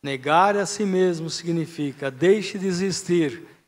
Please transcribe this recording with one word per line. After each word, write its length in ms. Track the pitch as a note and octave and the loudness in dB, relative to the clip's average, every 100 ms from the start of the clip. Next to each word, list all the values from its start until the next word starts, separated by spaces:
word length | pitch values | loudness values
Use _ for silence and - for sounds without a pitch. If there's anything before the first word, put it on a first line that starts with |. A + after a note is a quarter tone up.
Negar 540 | C#3+ C3+ C3 D#3+ G3 G3+ | -6 -6 2 4 4 2
a 80 | F#3+ | -2
si 180 | - | -2
mesmo 460 | G#3 F#3 F#3 E3+ D#3+ | 0 2 2 0 -6
significa, 800 | - E3+ E3+ D#3 - D3 C3 C#3 | -8 -4 -4 -4 -6 -6 -4 -8
deixe 480 | B2+ F3 G#3+ F#3+ G3+ | 0 4 4 2 -4
de 80 | F#3+ | -4
existir 760 | F3 G3 F3 - F3 D3+ - - _ | -2 -2 -4 0 2 2 -4 -18 _